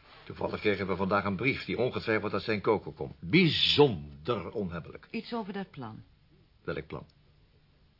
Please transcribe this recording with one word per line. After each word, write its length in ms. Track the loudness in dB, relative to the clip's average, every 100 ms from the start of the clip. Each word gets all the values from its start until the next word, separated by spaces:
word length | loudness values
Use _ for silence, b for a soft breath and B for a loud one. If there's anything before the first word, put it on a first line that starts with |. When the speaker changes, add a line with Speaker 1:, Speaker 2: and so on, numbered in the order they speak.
| B -20
Speaker 1:
Toevallig 360 | -14 -6 -4 0
kregen 260 | 2 2 0
we 100 | 0
vandaag 280 | 2 2
een 120 | 2 0
brief 280 | 0 0
die 140 | -2 0
ongetwijfeld 540 | 0 0 0 0 0
uit 100 | -4
zijn 180 | -2 -2
koker 320 | 2 2 0
komt. 220 | -10 -10 -10
Bijzonder 1300 | 2 6 6 4 2 6 6 6 -6 -12 -4 -2 -2
onhebbelijk. 560 | -4 -4 -6 -10 -16 -10
Speaker 2:
Iets 240 | -10 -8
over 180 | -8 -6
dat 180 | -8 -8
plan? 320 | -8 -10 -10 -18 -20 _ -20 -20 _
Speaker 1:
Welk 220 | -8 -6 -6
plan? 200 | -12 -12 _ _ _ -20 _ _ _ _